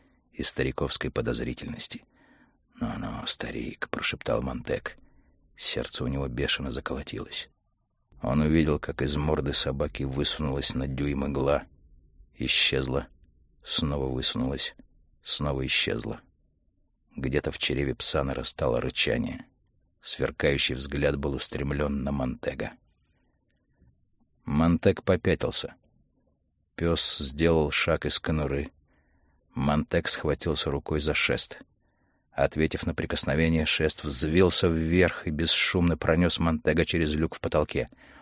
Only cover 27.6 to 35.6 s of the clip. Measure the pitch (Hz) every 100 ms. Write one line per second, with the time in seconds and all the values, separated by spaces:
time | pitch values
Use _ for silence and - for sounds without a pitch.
27.6 | 73 - - 78 71 - - 78 71 69
28.6 | 71 - _ _ _ _ _ _ _ -
29.6 | 69 73 78 85 - - 78 73 - 73
30.6 | 73 71 - 78 73 71 - 62 - -
31.6 | - _ _ _ _ _ _ - 69 -
32.6 | 78 - - 78 76 82 - 71 82 82
33.6 | 78 - 78 - 76 67 78 85 92 -
34.6 | 90 82 80 87 87 - - 76 82 -